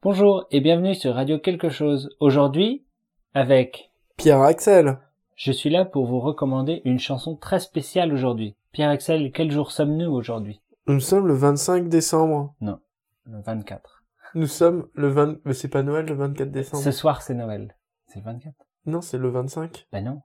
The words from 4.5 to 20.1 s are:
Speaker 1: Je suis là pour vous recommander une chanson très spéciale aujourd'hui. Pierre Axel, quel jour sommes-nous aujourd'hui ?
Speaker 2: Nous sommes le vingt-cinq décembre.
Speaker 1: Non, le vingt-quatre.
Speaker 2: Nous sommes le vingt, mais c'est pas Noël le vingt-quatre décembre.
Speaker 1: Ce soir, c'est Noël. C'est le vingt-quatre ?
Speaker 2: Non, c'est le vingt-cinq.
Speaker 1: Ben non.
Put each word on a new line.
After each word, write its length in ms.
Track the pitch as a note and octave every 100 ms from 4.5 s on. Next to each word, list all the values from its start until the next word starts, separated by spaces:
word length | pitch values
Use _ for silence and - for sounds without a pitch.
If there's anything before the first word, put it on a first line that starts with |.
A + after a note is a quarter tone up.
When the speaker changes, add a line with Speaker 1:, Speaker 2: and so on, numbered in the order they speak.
| D#3+ - G3 D3+ C3+ _ _ _ _
Speaker 1:
Je 160 | -
suis 180 | B2+ D3
là 160 | E3 F#3
pour 220 | C#3 B2
vous 120 | B2+
recommander 640 | B2+ D3 C#3 C3 C3+ E3+ C3
une 120 | B2+
chanson 380 | - C3+ E3 D#3
très 240 | - F#3+
spéciale 520 | F3+ - C#3 - E3+
aujourd'hui. 440 | C#3+ B2+ A#2 A2 G#2 _
Pierre 180 | - D3
Axel, 420 | C#3+ - D#3+ C#3+
quel 200 | - D#3+
jour 200 | D3 D3
sommes-nous 380 | - D3 D#3 E3+
aujourd'hui ? 500 | C3+ A#2 A2+ G#2 G#2 _ _ -
Speaker 2:
Nous 140 | C#3
sommes 260 | C3 F#3+ F#3+
le 80 | C3+
vingt-cinq 520 | C#3+ C#3+ - F3+ E3+
décembre. 680 | E3 D#3+ D#3+ D#3+ D3+ C#3+ _
Speaker 1:
Non, 180 | G#2+ G2 _ _ _ _ -
le 140 | A2
vingt-quatre. 600 | G#2 A2 G2+ G2+ _ _ _ _ -
Speaker 2:
Nous 140 | E3 D3+
sommes 400 | - E3+ F3 D3+ -
le 120 | C#3+
vingt, 300 | C#3 D3 D3+ D3
mais 80 |
c'est 140 | C3 C#3
pas 160 | C#3+
Noël 240 | C#3 D3+ D#3
le 80 | C#3
vingt-quatre 340 | C#3 C#3+ C3+
décembre. 340 | C#3 C3 C#3+
Speaker 1:
Ce 60 | C#3+
soir, 320 | C3+ D#3 C#3
c'est 140 | - B2
Noël. 420 | A2+ G#2 G#2 _ _ _ _
C'est 140 | -
le 40 | G#2+
vingt-quatre ? 400 | A#2+ C#3+ C#3 _ _ -
Speaker 2:
Non, 140 | E3
c'est 180 | E3+ B2+
le 100 | B2+
vingt-cinq. 560 | B2 C3+ D#3+ E3 - _
Speaker 1:
Ben 120 | G2+
non. 200 | G#2+